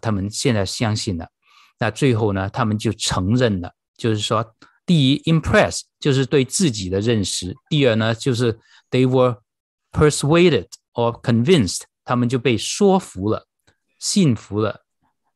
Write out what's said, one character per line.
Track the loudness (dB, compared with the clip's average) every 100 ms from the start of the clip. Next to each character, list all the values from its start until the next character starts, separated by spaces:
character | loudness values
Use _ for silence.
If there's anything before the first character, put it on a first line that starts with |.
他 | -4
们 | -4 -4
现 | -4 -2
在 | 0
相 | -2 -2 -2 -2
信 | -4 -8
了， | -10 _ _ _ _ _
那 | -4
最 | 0 0
后 | 2 0
呢， | -2 -4
他 | -2
们 | -2 0
就 | -2
承 | -4 -4 -2 0 2
认 | 2 0
了。 | -6 -14 _ _
就 | -4
是 | -4
说， | -2 -4 -4 _ _ _ 0
第 | 2 2
一， | 2 0
impress， | 0 2 2 2 -2 -12 _
就 | -2
是 | 0
对 | 0 0
自 | 0 0 -2
己 | -2 -4
的 | -2
认 | 0 0
识； | -2 -6 -8 -12 _
第 | 0 2
二 |
呢， | 2 0
就 | -2 -4
是 | -2 -2 -4 _ _ _
they | 0 2
were | 4 2 0 _ _ _ _ _
persuaded | 2 2 2 2 4 4 2 -2 -12 _
or | -4 -4 -2
convinced， | 0 0 4 4 2 -4 -12 _
他 | -4
们 | -2 0
就 | 0
被 | 0 -2
说 | -2 0 2 2
服 | -2 -6 -4
了， | -4 -8 _ _ _ _ _
信 | -4 2 2 0
服 | -4 -4
了， | -4 -6 _ _ _ _ _